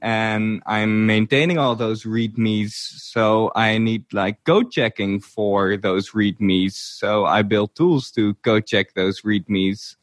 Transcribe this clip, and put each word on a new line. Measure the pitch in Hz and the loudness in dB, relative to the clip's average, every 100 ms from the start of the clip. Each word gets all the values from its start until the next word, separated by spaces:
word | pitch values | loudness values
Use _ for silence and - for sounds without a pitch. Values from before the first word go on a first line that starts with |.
and | 113 110 110 107 107 107 - | -4 -2 0 0 -2 -4 -4
I'm | 107 107 110 110 | -2 0 2 2
maintaining | 107 110 139 165 165 | 2 2 2 2 2
all | 131 117 | 0 0
those | 113 110 | -2 -4
readmes, | 110 110 110 117 113 107 104 | -4 -2 -2 0 0 0 -2
so | - - - - 117 107 110 110 | -6 -14 -14 -8 0 2 2 0
I | 107 110 110 | 0 0 2
need, | 113 113 - | 0 -2 -4
like, | 107 98 107 | -4 -4 -2
code | - 196 240 | 2 2 2
checking | - 113 - 98 98 | 0 -2 -2 -4 -4
for | - - 104 98 95 101 | -6 -4 0 2 2 0
those | 98 92 95 | 0 -2 -2
readmes. | 107 104 87 98 92 95 | 0 0 2 2 2 0
So | - - - 104 107 82 | -4 -14 -6 -2 0 2
I | 101 | 2
build | 104 107 107 - | 2 0 0 0
tools | 175 147 - | 2 2 -2
to | - 104 101 | -2 0 0
code | 123 110 - | 0 0 0
check | 104 98 95 | -2 -2 -2
those | 95 98 | -2 -2
readmes, | 107 104 85 98 95 104 - - | -2 -2 0 0 0 -2 -10 -10